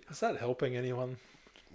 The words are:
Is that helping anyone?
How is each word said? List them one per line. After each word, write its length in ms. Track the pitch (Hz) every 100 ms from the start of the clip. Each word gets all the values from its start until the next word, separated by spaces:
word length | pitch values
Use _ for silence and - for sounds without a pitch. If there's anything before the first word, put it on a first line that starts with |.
| -
Is 120 | 147
that 160 | 214 131
helping 400 | 120 127 135 123
anyone? 400 | 127 127 127 123 - - - - -